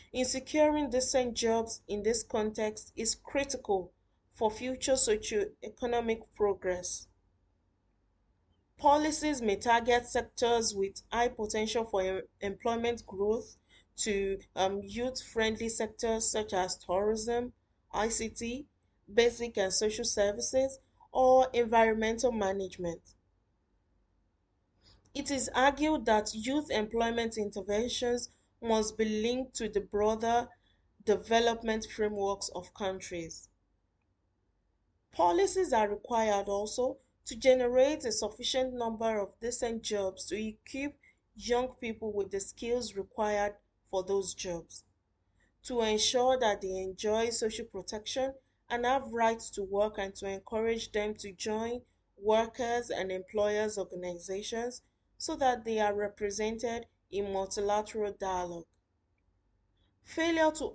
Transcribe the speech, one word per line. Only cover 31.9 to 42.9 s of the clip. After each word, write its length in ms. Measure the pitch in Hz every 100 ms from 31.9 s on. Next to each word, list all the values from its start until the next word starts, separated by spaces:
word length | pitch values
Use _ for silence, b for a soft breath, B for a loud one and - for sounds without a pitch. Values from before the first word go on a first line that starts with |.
| - 208 208 196 196 -
of 240 | - 180
countries. 760 | - 196 190 - 175 165 - - _ _ _ _ _ _ _ _ _ _ _ _ _ _ _ _
Policies 640 | - 349 349 392 381 339
are 160 | 240 208
required 580 | 208 - 233 220 202 196
also 500 | 202 214 - 254 - _ _
to 100 | -
generate 720 | 226 262 254 240 254 277 311
a 60 | 233
sufficient 640 | - 208 - 240 262 262
number 460 | 247 226 220 226 214
of 180 | 196 _
decent 400 | 233 240 240 226
jobs 440 | - 208 190 190 -
to 80 | 208
equip 540 | 220 214 - 269 285 - b b _
young 340 | 214 202 240 254 -
people 320 | 233 220 220
with 180 | 202 190
the 80 | 196
skills 560 | - - 233 247 214